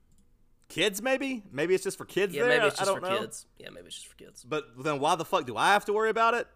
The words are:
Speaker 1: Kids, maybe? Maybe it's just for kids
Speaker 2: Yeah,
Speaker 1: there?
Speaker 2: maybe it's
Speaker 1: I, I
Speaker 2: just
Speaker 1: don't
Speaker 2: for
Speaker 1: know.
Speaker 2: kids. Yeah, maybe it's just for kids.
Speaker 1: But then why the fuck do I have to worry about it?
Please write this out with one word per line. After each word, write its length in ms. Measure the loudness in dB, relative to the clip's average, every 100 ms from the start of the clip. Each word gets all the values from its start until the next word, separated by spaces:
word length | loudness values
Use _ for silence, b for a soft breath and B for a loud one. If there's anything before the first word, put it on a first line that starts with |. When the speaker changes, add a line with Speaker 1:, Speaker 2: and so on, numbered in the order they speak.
| _ _ _ _ _ _ _
Speaker 1:
Kids, 320 | -2 -2 0
maybe? 420 | -2 -2 -2 -6 -8
Maybe 240 | -4 0 0
it's 80 |
just 140 | -2 -8
for 80 | -6
kids 280 | -2 -2
Speaker 2:
Yeah, 100 | 0
Speaker 1:
there? 140 | 2 4
Speaker 2:
maybe 100 | 4
it's 120 | 2
Speaker 1:
I, 40 |
I 20 | 0
Speaker 2:
just 60 | 0
Speaker 1:
don't 60 | -2
Speaker 2:
for 80 |
Speaker 1:
know. 60 | -4
Speaker 2:
kids. 260 | -4 -12 -18 _
Yeah, 100 | -18
maybe 180 | -18 -16
it's 80 | -16
just 120 | -16
for 80 | -20
kids. 280 | -20 -20
Speaker 1:
But 380 | -6 -6 -6 -6
then 160 | -4 0
why 160 | 2 2
the 100 | 0
fuck 200 | -2 -2
do 100 | 2
I 160 | 4
have 120 | 4 2
to 80 |
worry 160 | 0 0
about 240 | 4 2
it? 140 | 2 -4